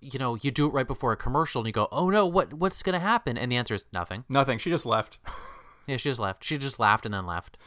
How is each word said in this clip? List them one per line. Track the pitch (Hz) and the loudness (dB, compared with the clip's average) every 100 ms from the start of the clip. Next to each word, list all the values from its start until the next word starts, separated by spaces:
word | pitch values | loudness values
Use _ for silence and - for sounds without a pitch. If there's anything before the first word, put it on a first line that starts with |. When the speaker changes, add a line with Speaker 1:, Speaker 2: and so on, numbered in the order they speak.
Speaker 1:
you | 139 127 | -12 -4
know, | 131 117 | -4 -2
you | 139 | -2
do | 127 147 | 2 2
it | |
right | 143 127 | 2 -2
before | 127 123 | -2 0
a | 107 | 0
commercial | 120 143 160 131 | 0 0 0 -2
and | 113 | -2
you | |
go, | 107 104 | 0 0
"Oh | 143 180 | 2 2
no, | 208 185 | 4 4
what, | 175 147 | 2 0
what's | 151 185 - | 0 -2 0
gonna | 196 180 | -2 0
happen?" | 190 240 143 117 | 2 0 0 -2
And | 123 | 0
the | 123 | 0
answer | 117 | 0
is | 104 - | -4 -4
nothing. | 92 87 98 - | -6 -6 -8 0
Speaker 2:
Nothing. | 135 135 117 | 2 2 2
She | 175 | 0
just | 165 123 | -2 2
left. | 110 - - | 0 0 -8
<laughs> | - - - - - - - | -14 -12 -12 -18 -20 -14 -6
Speaker 1:
Yeah, | 131 | -4
she | 147 | -2
just | 120 | -2
left. | 101 95 | -2 -4
She | - 151 | -6 -4
just | 139 - | -4 2
laughed | 107 110 110 | 4 4 2
and | |
then | 101 90 | -6 -4
left. | 85 - - | -6 -8 -16